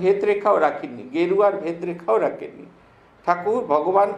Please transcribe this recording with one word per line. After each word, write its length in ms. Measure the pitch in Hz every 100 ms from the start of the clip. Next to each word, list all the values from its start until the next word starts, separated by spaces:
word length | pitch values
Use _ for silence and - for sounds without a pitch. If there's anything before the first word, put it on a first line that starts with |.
ভেদরেখাও 580 | 185 196 208 202 214 190
রাখেননি, 440 | 151 - 147 120 101
গেরুয়ার 440 | 151 175 196 208 175
ভেদরেখাও 600 | 160 170 175 170 - 220
রাখেননি। 480 | 151 - 76 - - - _ _ _ _ -
ঠাকুর 380 | 175 175 240
ভগবান 480 | - 151 165 190 202